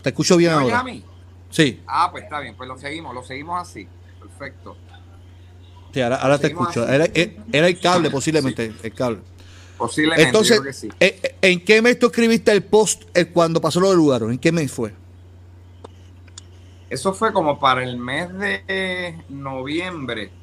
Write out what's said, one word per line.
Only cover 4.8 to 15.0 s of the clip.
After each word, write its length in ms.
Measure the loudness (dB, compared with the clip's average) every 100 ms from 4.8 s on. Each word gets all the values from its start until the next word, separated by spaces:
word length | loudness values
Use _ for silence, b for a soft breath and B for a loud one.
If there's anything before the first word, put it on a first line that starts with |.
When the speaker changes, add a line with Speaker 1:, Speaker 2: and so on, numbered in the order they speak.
| -20 -20 -20 -20 -20 -20 -20 -20 -20 -20 -10
Speaker 1:
Sí, 80 | -4
ahora, 160 | -2 0
ahora 200 | 2 2
te 100 | 0
Speaker 2:
Seguimos 220 | -2 -4
Speaker 1:
escucho. 140 | -2 0
Speaker 2:
así. 80 | 2
Speaker 1:
Era, 100 | 2
era, 180 | 0 -2 -6 -4
era 160 | 0 2
el 120 | 2
cable, 300 | 2 2 0
posiblemente, 640 | -2 0 0 0 -4 -8
Speaker 2:
Sí. 40 | -8
Speaker 1:
el 100 | -14
cable. 260 | -6 -4 -4 -12 -20 b b b -8
Speaker 2:
Posiblemente, 460 | -4 0 0 4 4
Speaker 1:
Entonces, 300 | 4 4 2
Speaker 2:
yo 40 |
creo 100 | 0
que 40 | -10
sí. 100 | -14 2
Speaker 1:
eh, 360 | 2 2 -8 0
¿en 220 | 2 2 4
qué 160 | 4
mes 180 | 4 2
tú 60 | 2
escribiste 440 | 2 2 4 4
el 120 | 2
post, 400 | 4 2 2 -2 -2
eh, 120 | 0 2
cuando 340 | 2 2 2
pasó 220 | 0 2
lo 80 | 4
de 60 | 4
Lugaro? 360 | 4 2 -2
¿En 60 | 0
qué 120 | 0
mes 200 | 0 -4
fue? 220 | -6 -8 -10